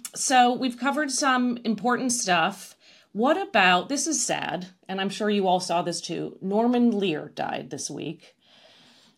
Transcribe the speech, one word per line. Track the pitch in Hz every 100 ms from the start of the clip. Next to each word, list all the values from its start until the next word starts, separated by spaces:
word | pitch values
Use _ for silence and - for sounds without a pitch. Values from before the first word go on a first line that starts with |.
| -
so | - - 262 247
we've | 247 262 247
covered | 254 277 302
some | 269 285 254 247 240
important | - 208 226 240 254
stuff. | 240 196 175 165 202 - - - - _
What | 196 247 339
about, | 392 214 185 180 185
this | 285 320
is | 277
sad, | - 156 - 175 180 - -
and | 190
I'm | 196
sure | 196 214
you | 208 190
all | 180
saw | 185 170
this | 175 170
too, | - 165 156 -
Norman | 185 202 240 247 240 202
Lear | 196 151 147
died | - - - -
this | 147 -
week. | 139 - - - _ _ _ _ - - _ _